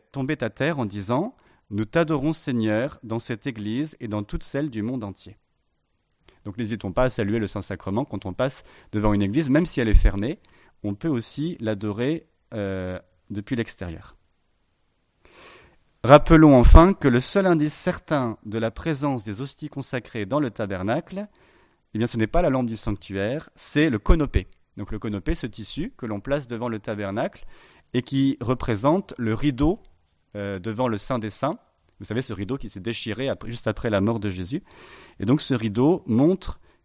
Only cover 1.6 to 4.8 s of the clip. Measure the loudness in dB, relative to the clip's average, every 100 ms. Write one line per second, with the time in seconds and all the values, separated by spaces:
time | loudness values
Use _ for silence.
1.6 | -8 -6 -2 0 0 0 -2 -2 -2 0
2.6 | 0 0 -2 -8 -8 -6 -6 -6 -8 -6
3.6 | -6 -4 -6 -8 -6 -6 -6 -8 -6 -4
4.6 | -4 -4